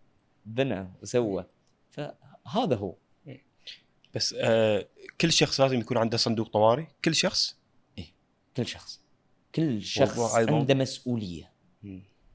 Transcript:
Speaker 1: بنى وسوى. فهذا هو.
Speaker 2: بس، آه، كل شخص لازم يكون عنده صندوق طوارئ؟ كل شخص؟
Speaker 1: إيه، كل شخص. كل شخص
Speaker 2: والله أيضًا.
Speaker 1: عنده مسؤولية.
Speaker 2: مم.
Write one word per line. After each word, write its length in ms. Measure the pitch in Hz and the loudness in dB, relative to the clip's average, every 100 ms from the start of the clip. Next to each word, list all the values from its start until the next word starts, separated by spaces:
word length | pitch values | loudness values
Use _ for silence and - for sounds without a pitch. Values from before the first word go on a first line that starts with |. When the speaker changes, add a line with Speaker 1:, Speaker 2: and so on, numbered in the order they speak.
| _ _ _ _ 107 | _ _ _ _ -6
Speaker 1:
بنى 460 | 120 139 95 92 - | -2 -2 -2 -8 -14
وسوى. 420 | 104 123 113 95 90 _ _ _ _ | -4 0 0 -2 -8 _ _ _ _
فهذا 880 | - 147 - - - - 175 233 110 | -12 -12 -14 -20 -20 -6 -2 0 0
هو. 180 | 98 - _ _ 151 - _ _ - - _ _ _ | -4 -10 _ _ -20 -20 _ _ -20 -20 _ _ _
Speaker 2:
بس، 200 | 117 - - | -6 -4 0
آه، 480 | 123 113 110 104 - _ - - | 4 4 4 2 -2 _ -14 -2
كل 120 | 165 | 2
شخص 280 | - 151 - | 2 2 2
لازم 200 | 135 131 | 2 2
يكون 160 | 110 120 | 0 0
عنده 200 | 113 113 | 0 0
صندوق 320 | - 110 107 | 0 -2 0
طوارئ؟ 360 | 107 110 127 165 _ | 4 4 4 -2 _
كل 100 | 170 | -2
شخص؟ 440 | 156 180 - - - _ _ _ - | 0 0 -2 -4 -6 _ _ _ -18
Speaker 1:
إيه، 80 | 82 _ _ _ _ - | -18 _ _ _ _ -6
كل 100 | 110 | -6
شخص. 340 | - - - _ _ _ _ _ | -8 -16 -20 _ _ _ _ _
كل 280 | - 160 110 | -2 -2 -2
شخص 360 | 95 - 117 117 | -4 0 0 2
Speaker 2:
والله 200 | 113 113 | 2 2
أيضًا. 180 | 117 151 | 4 2
Speaker 1:
عنده 180 | 135 | 4
مسؤولية. 800 | 135 131 - 123 120 98 82 - _ _ _ | 2 0 -4 -4 -4 -4 -10 -14 _ _ _
Speaker 2:
مم. 200 | 101 95 95 _ _ | -18 -16 -20 _ _